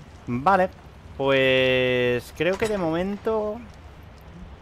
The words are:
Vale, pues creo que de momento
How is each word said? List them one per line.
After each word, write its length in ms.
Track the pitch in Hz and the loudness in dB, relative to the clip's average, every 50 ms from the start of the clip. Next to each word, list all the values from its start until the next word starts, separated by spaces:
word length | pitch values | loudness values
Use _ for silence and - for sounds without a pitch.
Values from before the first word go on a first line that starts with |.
| - - - - - | -20 -20 -20 -14 -8
Vale, 460 | - 120 123 139 185 196 185 185 185 - - - - - - - - - | -6 -4 0 2 2 4 4 2 0 -2 -10 -20 -20 -20 -20 -20 -14 -6
pues 1200 | - 135 139 135 135 135 131 131 131 131 131 127 127 127 127 127 123 123 123 123 120 - - - | -2 0 2 4 4 4 4 4 4 4 4 4 4 4 2 2 2 2 2 2 0 -4 -6 -4
creo 220 | - 156 175 190 | -2 0 0 0
que 100 | 185 226 | 0 -2
de 120 | 214 214 196 | -2 -2 0
momento 800 | 175 160 160 170 185 196 202 196 - 226 220 220 208 214 208 240 233 214 - - - - - - - - - - - - - - - - - - | 0 0 0 0 -2 -2 -4 -4 -4 -2 -2 -2 -2 -4 -6 -10 -12 -16 -20 -20 -20 -20 -20 -20 -20 -20 -20 -20 -20 -20 -18 -18 -18 -18 -18 -20